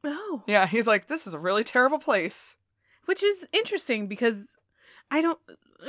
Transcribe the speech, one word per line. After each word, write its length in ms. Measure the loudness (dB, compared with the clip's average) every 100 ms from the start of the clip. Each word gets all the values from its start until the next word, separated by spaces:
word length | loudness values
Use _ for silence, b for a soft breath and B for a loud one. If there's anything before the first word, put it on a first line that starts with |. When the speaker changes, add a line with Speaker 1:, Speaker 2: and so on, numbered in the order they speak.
Speaker 1:
Oh. 400 | -6 -8 -8 -10 0
Speaker 2:
Yeah, 220 | 2 4
he's 180 | 2 2
like, 220 | 2 0
"This 180 | -2 -2
is 80 |
a 40 | -2
really 240 | 0 0
terrible 340 | 2 2 4 2
place." 600 | 0 0 2 0 0 -4 _ _ _ _ -4
Speaker 1:
Which 180 | 0
is 240 | 0 0 -2
interesting 540 | -2 -2 -4 -2 -4 -4
because 500 | -2 -2 -2 -10 -16 _ b b b _
I 100 | 0
don't, 200 | 0 -2 -12 -20 _ _